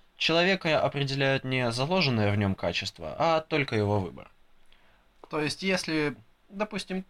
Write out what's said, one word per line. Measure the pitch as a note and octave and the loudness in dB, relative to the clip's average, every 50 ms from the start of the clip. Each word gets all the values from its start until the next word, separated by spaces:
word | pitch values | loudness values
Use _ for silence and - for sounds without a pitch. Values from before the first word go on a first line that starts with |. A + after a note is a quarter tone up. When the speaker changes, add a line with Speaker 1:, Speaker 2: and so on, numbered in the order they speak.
| - _ _ | -20 _ _
Speaker 1:
человека | - - - D#3+ E3+ F3 F#3 F#3+ F#3 - E3 - - | -4 0 2 4 4 4 4 2 0 0 2 2 2
определяют | - C3+ - C#3+ C#3+ C3 C3+ C#3 C3+ C3+ C3+ C3 - | 2 2 0 0 -2 -2 0 0 2 2 2 0 0
не | C3 C3 B2+ B2+ A#2 | -2 0 0 0 0
заложенные | A2+ B2 C3+ D#3+ F#3 F#3+ E3 C#3 B2 A2 G#2 G2+ | 0 0 0 0 2 2 2 2 2 2 2 2
в | G#2 | 2
нем | G#2 G#2 G2 F#2+ | 2 2 0 0
качества, | - - F2 F2 - F#2+ F#2 - - E2+ D2+ - - | 0 -2 -2 -2 -2 -6 -8 -10 -10 -10 -8 -2 0
а | D3 E3 D#3+ D#3 | 2 2 2 2
только | D#3 - E3 D3+ C3+ - A#2+ | 0 0 -2 -2 0 0 0
его | G#2+ G#2 G2+ G#2 G#2 | 0 2 2 2 0
выбор. | F#2+ D#2 B1+ C2 - - _ _ - _ - - - - - _ _ - _ _ _ _ _ - - - | 0 -4 -8 -14 -18 -20 _ _ -20 _ -20 -20 -20 -20 -20 _ _ -20 _ _ _ _ _ -20 -14 -8
Speaker 2:
То | - D3+ | -4 -2
есть, | D3+ C#3+ - - | -2 -2 -4 -4
если, | F#3 F#3+ F#3+ F3+ - - D#3+ D#3 D3+ D3 B2 - - _ _ _ _ - | -2 -2 -2 -2 -2 -2 -2 0 0 -2 -4 -6 -16 _ _ _ _ -12
допустим, | G3+ G3 G#3+ G#3 - F#3+ - - F#3 F#3+ F#3+ | -6 -6 -6 -4 -6 -8 -8 -6 -8 -8 -8